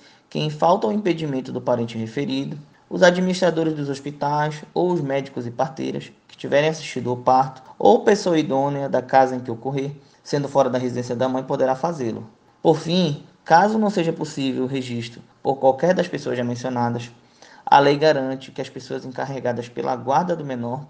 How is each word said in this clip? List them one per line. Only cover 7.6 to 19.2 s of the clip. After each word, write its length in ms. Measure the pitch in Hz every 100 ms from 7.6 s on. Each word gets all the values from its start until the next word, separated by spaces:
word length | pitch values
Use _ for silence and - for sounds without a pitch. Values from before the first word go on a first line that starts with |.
| - -
ou 240 | - 233
pessoa 340 | 226 202 185 165
idônea 500 | 147 135 143 139 139
da 140 | 131
casa 340 | 123 135 131 127
em 40 |
que 100 | 120
ocorrer, 400 | 117 135 139 143 - - _
sendo 240 | - 147 139
fora 220 | 143 127
da 80 | 127
residência 380 | 127 120 120 120
da 120 | 131
mãe, 140 | 131
poderá 320 | 135 139 131
fazê-lo. 560 | 131 170 160 117 107 113 _ _ _
Por 160 | 170 151
fim, 460 | 160 180 165 147 - _
caso 360 | - 165 208 220
não 100 | 208
seja 240 | 196 165
possível 520 | 160 151 - 135 127 127
o 20 |
registro 520 | 135 123 120 117 - - _
por 140 | 139 135
qualquer 400 | 135 131 170 185
das 120 | 180
pessoas 300 | 143 127 123
já 60 |
mencionadas, 640 | 120 120 131 123 120 120 - - _ _ - - -
a 140 | 139
lei 180 | 143 147
garante 540 | 156 143 131 131 -
que 100 | -
as 80 | 135
pessoas 360 | 131 - 135 131
encarregadas 600 | 131